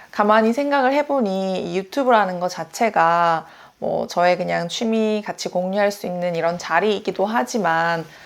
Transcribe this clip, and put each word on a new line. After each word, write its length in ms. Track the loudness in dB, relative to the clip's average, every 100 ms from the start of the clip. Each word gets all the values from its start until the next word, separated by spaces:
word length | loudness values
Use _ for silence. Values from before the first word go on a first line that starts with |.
| -6
가만히 420 | 0 4 4 4
생각을 400 | 2 0 2 2
해보니 800 | 2 0 0 0 -2 -2 -4 -4
이 60 | -4
유튜브라는 640 | -4 0 4 4 2 -2
것 100 | -4
자체가 1000 | -6 -8 -2 0 2 4 4 2 0 -4 -18 -20 -8
뭐 300 | -4 -4 -2
저의 300 | 2 2 2
그냥 300 | 0 -4 -4
취미 560 | -4 -2 0 0 -2 -4
같이 240 | -8 -6
공유할 420 | -4 -2 0 0
수 140 | -2 -6
있는 300 | -4 -4 -2
이런 220 | -2 -2
자리이기도 680 | -2 0 2 0 -2 -2 0
하지만 800 | -2 -2 -2 0 2 0 -2 -6 -16